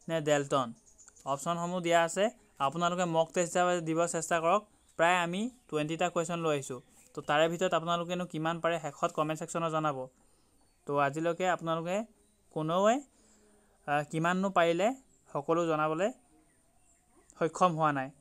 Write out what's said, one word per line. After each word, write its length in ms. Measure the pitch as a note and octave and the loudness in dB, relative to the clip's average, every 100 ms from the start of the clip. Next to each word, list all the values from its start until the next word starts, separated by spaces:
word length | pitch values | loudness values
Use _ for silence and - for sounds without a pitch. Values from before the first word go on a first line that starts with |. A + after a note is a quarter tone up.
| - | -6
নে 120 | E3 | -2
ডেল্টন? 520 | D3+ D3 C#3+ D3 A#2+ A#2 _ - - - C#3 | 2 0 2 -2 -2 -8 _ -20 -20 -12 -6
অপশ্যনসমূহ 540 | C#3 F3 E3+ F3 F#3 | -4 -4 -4 -4 -4
দিয়া 240 | E3+ E3+ | 2 4
আছে, 260 | E3 F#3 G3+ - _ - | 4 2 -2 -2 _ -4
আপোনালোকে 460 | F3 E3+ F3 F3+ F3+ | -2 0 -2 0 0
মক 220 | D#3+ E3 | 0 0
টেষ্ট 240 | - E3+ F3+ | 0 0 2
হিচাপে 240 | F3+ F3+ | 2 2
দিব 260 | D#3+ D#3+ E3+ | 0 0 0
চেষ্টা 320 | E3+ D#3+ E3+ | -2 -2 0
কৰক। 240 | E3 G3+ A3 _ _ - | 2 2 0 _ _ 0
প্ৰায় 200 | E3 F3+ | 2 4
আমি 320 | E3+ F3+ A#3+ - - | 0 -2 -6 -8 -6
টুৱেণ্টিটা 400 | D3+ D3+ D#3+ F3+ | -4 -2 -2 -2
কুৱেশ্যন 300 | E3+ E3 E3+ | -2 -2 -2
লৈ 140 | D#3+ | 0
আহিছোঁ, 280 | D3 C3+ B2+ - _ - | 0 -2 -12 -14 _ -20
তো 80 | - | -10
তাৰে 260 | C#3+ D3+ E3 | 0 2 2
ভিতৰত 260 | E3+ F#3 | 2 0
আপোনালোকেনো 520 | E3+ E3 E3+ E3+ F3+ F3 | 0 0 -2 -2 -4 -6
কিমান 340 | D#3 D#3+ E3 | -4 -4 -2
পাৰে 200 | E3 E3+ | -2 -2
শেষত 320 | D3+ - F3 | -4 -4 -4
কমেণ্ট 280 | - D#3 D#3 | -2 -2 -4
ছেকশ্যনত 320 | E3+ F3 E3 | -6 -4 -2
জনাব। 360 | D#3 D#3 C3+ B2+ _ _ _ _ _ _ _ - | -2 -2 -4 -8 _ _ _ _ _ _ _ -4
তো 120 | C#3+ | 0
আজিলৈকে 520 | C#3 C#3+ E3 E3+ F#3 | 2 0 -2 0 0
আপোনালোকে 540 | E3+ E3 E3 E3 F#3+ A#3 _ _ _ _ | 0 -2 -4 -2 -4 -6 _ _ _ _
কোনোৱে, 440 | - D#3 F3 G#3 B3+ - _ _ _ _ _ _ _ - | -6 -2 2 4 2 -2 _ _ _ _ _ _ _ -2
আহ, 160 | D3 | 0
কিমাননো 460 | D3 D#3+ E3+ F#3 G3 | 0 -2 0 0 0
পাৰিলে 460 | F#3 E3+ E3+ G3+ C4+ _ _ _ | 4 4 4 0 -2 _ _ _
সকলো 340 | D3+ C#3+ E3 E3+ | -6 0 0 2
জনাবলৈ 440 | D#3 D#3 D#3 G3+ C4 _ _ _ _ _ _ _ _ _ _ _ - | 0 0 0 -2 -4 _ _ _ _ _ _ _ _ _ _ _ -4
সক্ষম 320 | E3 - F#3 D#3 | -4 2 2 4
হোৱা 160 | D#3 | 0
নাই। 200 | C#3+ C3 - | 0 -4 -10